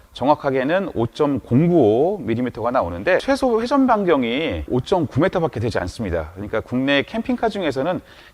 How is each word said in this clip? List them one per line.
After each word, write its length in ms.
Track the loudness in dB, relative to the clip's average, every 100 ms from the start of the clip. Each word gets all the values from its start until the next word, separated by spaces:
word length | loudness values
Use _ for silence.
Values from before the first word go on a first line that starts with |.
| -20
정확하게는 760 | -6 0 0 0 -2 0 -2 -2
오점공구오 1200 | -4 -4 0 0 0 0 2 4 6 6 4 2 -2
밀리미터가 520 | -4 -2 -2 -4 -2
나오는데 460 | 0 0 -2 0 0
최소 440 | 2 0 2 0
회전 240 | 2 2 4
반경이 800 | 2 4 2 2 -2 -2 -4 -2
오점구 520 | -4 0 0 0 0
미터밖에 380 | 0 0 -2 -2
되지 200 | -4 -4
않습니다. 520 | -6 -6 -4 -4 -6
그러니까 260 | -10 -6 -6
국내 420 | -4 -4 0 0
캠핑카 460 | 0 -6 -4 -2 -2
중에서는 520 | -2 -4 -2 -2 -4 -8 -20 -20